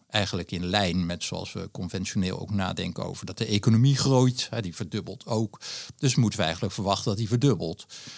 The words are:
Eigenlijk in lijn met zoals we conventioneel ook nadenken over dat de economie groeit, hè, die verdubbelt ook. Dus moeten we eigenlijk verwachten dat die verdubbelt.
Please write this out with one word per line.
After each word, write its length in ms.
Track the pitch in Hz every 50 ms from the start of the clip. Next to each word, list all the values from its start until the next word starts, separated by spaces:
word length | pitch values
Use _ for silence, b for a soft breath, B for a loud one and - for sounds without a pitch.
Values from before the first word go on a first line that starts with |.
| _
Eigenlijk 440 | _ - 107 98 - - 90 82 -
in 140 | 98 85 90
lijn 400 | 90 95 104 101 90 85 92 87
met 180 | 87 87 87 -
zoals 300 | - 90 87 92 - -
we 160 | 95 87 -
conventioneel 680 | - - 92 87 - 92 92 - - 101 92 92 92 -
ook 120 | - -
nadenken 540 | 101 98 92 92 92 90 87 90 - - 92
over 200 | 90 95 - -
dat 120 | - 95
de 80 | - 113
economie 500 | 110 104 104 - 117 110 113 123 139 139
groeit, 500 | 127 - 135 135 127 127 127 123 127 - -
hè, 120 | 113 117
die 140 | 107 90 82
verdubbelt 500 | - 104 - - 107 85 - 98 - -
ook. 360 | - 117 110 113 - - B B B B B B B B
Dus 180 | - - 135 -
moeten 240 | - 117 104 - -
we 60 | 90
eigenlijk 280 | 80 82 92 117 98 -
verwachten 320 | - 98 98 98 - -
dat 120 | 120 101
die 100 | 104 113
verdubbelt. 580 | 95 117 123 139 143 110 80 85 82 - - - B B B B B B